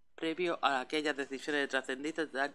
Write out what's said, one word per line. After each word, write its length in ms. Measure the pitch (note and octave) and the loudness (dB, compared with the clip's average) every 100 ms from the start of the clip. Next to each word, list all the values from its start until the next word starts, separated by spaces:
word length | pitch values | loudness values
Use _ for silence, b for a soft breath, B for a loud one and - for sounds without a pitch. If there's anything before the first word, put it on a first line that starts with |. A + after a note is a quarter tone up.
| - - | -18 -6
previo 420 | D#3+ D#3+ F3 - | -4 0 0 2
a 180 | C#3 C3 | 2 2
aquellas 380 | B2+ D#3 D3+ C#3 | 0 0 0 0
decisiones 500 | C3+ C3+ - D3 C#3 | -2 -4 0 0 2
trascendentes, 640 | C3+ B2+ C3 D3+ D#3+ D3+ | 0 0 -4 -2 -2 -2
tal, 220 | C3 C#3+ | 0 -2